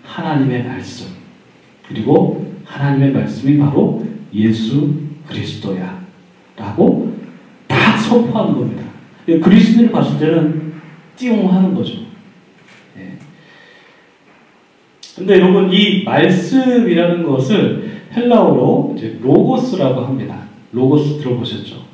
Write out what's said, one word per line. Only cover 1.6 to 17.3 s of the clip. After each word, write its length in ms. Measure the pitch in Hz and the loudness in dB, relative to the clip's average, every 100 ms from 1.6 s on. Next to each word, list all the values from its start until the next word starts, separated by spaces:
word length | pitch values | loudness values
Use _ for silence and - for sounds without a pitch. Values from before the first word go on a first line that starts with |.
| _ _ - | _ _ -14
그리고 680 | - 110 156 190 - - - | -6 2 2 2 -4 -10 -14
하나님의 480 | - - 139 135 139 | -16 -4 -2 2 2
말씀이 460 | 135 104 - 135 147 | 0 -4 -4 2 2
바로 480 | 143 143 - - - - - | 2 2 0 -2 -8 -12 -10
예수 600 | 101 110 110 113 139 143 - - - - | 0 0 0 -2 0 0 -4 -6 -14 -12
그리스도야." 720 | 107 - 101 101 92 92 92 - - _ _ _ - | -10 -8 -8 -8 -8 -8 -12 -18 -20 _ _ _ -14
라고 580 | 104 120 - - - - - - - - - | -10 0 2 2 -4 -8 -16 -20 -20 -20 -4
딱 300 | 143 214 - | 0 2 2
선포하는 560 | - 240 233 220 190 | 2 2 2 -2 -2
겁니다. 300 | 135 - - - - - - - | -2 -4 -6 -12 -16 -20 -12 -2
그리스인들이 640 | 165 180 214 233 233 233 | 2 6 6 6 6 4
봤을 260 | - 143 143 | 2 0 0
때는 560 | 156 165 151 - - - - - - - | 0 2 0 -2 -8 -14 -20 -20 -20 -8
띠용 340 | 247 208 185 | -2 0 2
하는 200 | 185 185 - | 2 2 0
거죠. 180 | - 104 - - - - _ _ _ - _ - | -4 -8 -14 -20 -20 -20 _ _ _ -20 _ -20
예. 200 | 92 92 - - - - - - _ _ _ _ _ _ _ _ _ _ _ _ - - | -18 -18 -20 -20 -20 -20 -20 -20 _ _ _ _ _ _ _ _ _ _ _ _ -20 -10
근데 200 | 190 185 | 2 4
여러분, 320 | 185 185 185 | 6 4 4
이 320 | 190 - - | 2 2 0
말씀이라는 1200 | - - 185 - - 262 254 240 190 165 175 170 | 0 2 2 2 2 0 2 2 2 2 2 0
것을 680 | 160 | 0